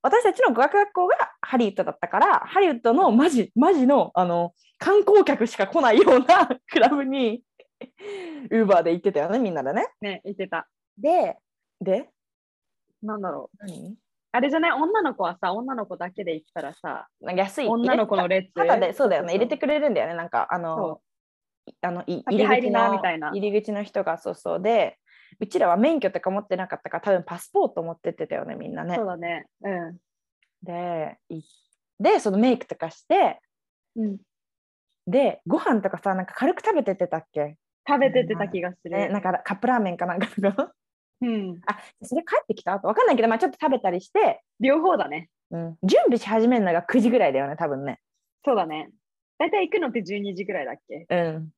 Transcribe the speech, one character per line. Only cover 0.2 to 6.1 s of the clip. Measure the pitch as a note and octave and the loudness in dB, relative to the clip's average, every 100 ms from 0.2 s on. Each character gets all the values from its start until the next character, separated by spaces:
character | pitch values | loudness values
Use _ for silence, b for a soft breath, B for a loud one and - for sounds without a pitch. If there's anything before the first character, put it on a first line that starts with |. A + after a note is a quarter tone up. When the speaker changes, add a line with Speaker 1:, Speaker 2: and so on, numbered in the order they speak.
Speaker 1:
た | A4+ | 2
ち | - | 2
の | B4+ | 2
語 | A#3 | 4
学 | C#4+ | 2
学 | G4+ G4+ | 4 2
校 | - F4+ | 0 0
が | - - - | 0 -2 -6
ハ | - C4 | -2 0
リ | A3+ | 0
ウ | |
ッ | G3 | 0
ド | |
だ | F#3 | -6
っ | - | -4
た | E3+ | -4
か | F#3+ | 2
ら、 | F4+ - - | 4 2 0
ハ | F#4 | 2
リ | F#4+ | 2
ウ | |
ッ | B3 | 2
ド | A#3 | 2
の | B3+ F#4 | 4 4
マ | A3 D#4 | 6 4
ジ、 | C4+ G3+ - | 2 0 2
マ | D4+ | 4
ジ | F4 B3+ | 4 4
の、 | C#4 F3+ | 4 2
あ | - | 0
の、 | F3+ E3+ E3+ _ _ _ | 0 0 -4 _ _ _
観 | D#4 G4+ | 2 4
光 | G4+ G#4 | 6 6
客 | F4 A#3+ A3 | 6 2 -2
し | - | -2
か | D4 | 0
来 | E4 | 2
な | C4+ | 4
い | A3 | 6
よ | G4+ | 8